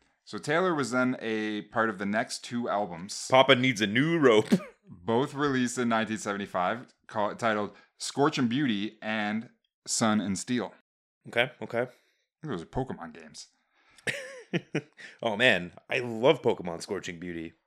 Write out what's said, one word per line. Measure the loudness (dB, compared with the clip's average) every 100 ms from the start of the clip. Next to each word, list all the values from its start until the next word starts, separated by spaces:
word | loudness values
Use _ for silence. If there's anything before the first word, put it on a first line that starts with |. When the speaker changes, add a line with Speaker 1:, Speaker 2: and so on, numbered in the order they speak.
| _ _
Speaker 1:
So | -12 -8
Taylor | 0 2 2
was | 0 0
then | 2 0 0
a | -4 -2 -2 -4
part | -4 0 0
of | 0
the | -2
next | -2 -2 -6
two | -8 -6 -2
albums. | -2 -2 -6 -10 -10 4
Speaker 2:
Papa | 6 8 6
needs | 4 0
a | 0
new | 0 0 4
rope. | 6 6 6 2 0
<laughs> | -20 -20
Speaker 1:
Both | -12 -2 0 0
released | -2 0 2 0 0
in | 0
nineteen | 0 0 -4
seventy-five, | -4 -4 -4 0 0 -2 -8 _ -8
call-, | -2 -2
titled | 0 0 0 -2 -8 -20 -12
"Scorch | -6 2 2 4
and | 0
Beauty" | 2 0 0 -2 -6
and | -4 -2 -2 -4 -6 _ _ _ -6
Sun | 0 2 2
and | 0 -4
Steel. | -2 -2 -4 -10 _ _ _ _ -6
Speaker 2:
Okay, | -2 -2 -4
okay. | -6 -4
Speaker 1:
I | -4 -8 _ _ _ _
think | -8
those | -8
are | -6
Pokemon | -6 -6 -8 -14
games. | -16 -20 -20 -20 _ _ _ _ _ -8
Speaker 2:
<laughs> | -8 -10 -16 -8 -8 -4 -8 -8 -20 -20 -6
Oh | -4 4
man, | 4 4 0 -12 -6
I | -4
love | -4 2 4 4
Pokemon | 2 0 -4 -8
Scorching | -8 -8 -8 -10
Beauty. | -10 -10 -10 -14